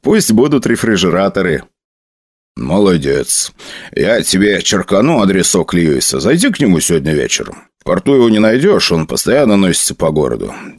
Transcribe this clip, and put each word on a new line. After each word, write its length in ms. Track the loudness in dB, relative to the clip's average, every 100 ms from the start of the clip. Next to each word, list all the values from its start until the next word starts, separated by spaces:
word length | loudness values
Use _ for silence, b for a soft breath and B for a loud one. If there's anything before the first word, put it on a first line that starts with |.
Пусть 300 | 0 2 2
будут 340 | 2 4 2 0
рефрижераторы». 1000 | -2 0 0 0 0 0 0 -2 -2 -6 _ _ _ _ _ _ _ _ -10
«Молодец. 960 | -4 0 2 0 0 -4 -2 -6 -6 -12 B B B
Я 320 | -4 0 0
тебе 400 | 0 0 2 0
черкану 580 | -2 -4 0 0 2 2
адресок 540 | 2 0 0 -2 0
Льюиса. 460 | 0 0 0 -2 -2
Зайди 300 | 0 0 0
к 100 | 0
нему 180 | 0 2
сегодня 340 | 0 -2 0
вечером. 520 | -2 -2 -4 -8 -14 -20 _
В 60 |
порту 300 | -4 -2 2
его 160 | 4 4
не 80 | 4
найдешь, 540 | 2 2 2 2 0
он 140 | -2 -2
постоянно 500 | -4 0 2 2 2
носится 380 | 2 0 -2
по 160 | -2 -2
городу. 440 | 0 -2 -4 -8 -12 B